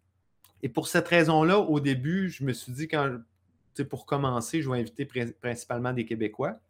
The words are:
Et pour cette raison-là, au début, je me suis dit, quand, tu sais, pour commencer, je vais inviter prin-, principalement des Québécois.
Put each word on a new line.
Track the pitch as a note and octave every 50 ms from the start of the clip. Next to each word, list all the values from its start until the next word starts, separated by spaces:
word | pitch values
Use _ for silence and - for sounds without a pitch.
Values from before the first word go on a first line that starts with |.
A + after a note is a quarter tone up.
| _ _ _ _ _ _ _ _ _ _ _ _
Et | - C3+
pour | - D#3+ D3 -
cette | - F3 -
raison-là, | - F3 F3 D#3+ D#3 D#3+ D#3 D#3 E3+ F#3+ G#3
au | F#3+ D#3+ D3+ D3
début, | C#3 C#3+ C3+ B2+ B2+ D#3 F3 G3 F#3+ F3+
je | - -
me | C3+ C3+
suis | A#2+ - - B2+
dit, | B2 C3+ D#3+ D#3
quand, | D#3+ D3+ C#3 C#3 B2 A#2 A#2 _ _ _ _ _ _ _ _ _ _
tu | -
sais, | C3+
pour | - - C3 -
commencer, | - D3 C#3 C#3 C3 B2 A#2+ A#2 - - E3
je | D3 C3+
vais | B2+ B2
inviter | A#2 A2+ - - C#3+
prin-, | C#3 - B2+ A#2+ A#2 - -
principalement | - B2 A#2 A2+ - - B2 A#2+ B2 B2+
des | B2+ B2 A2+
Québécois. | - A#2 A2 A2 G#2 - - C3 D#3 A3 - _ _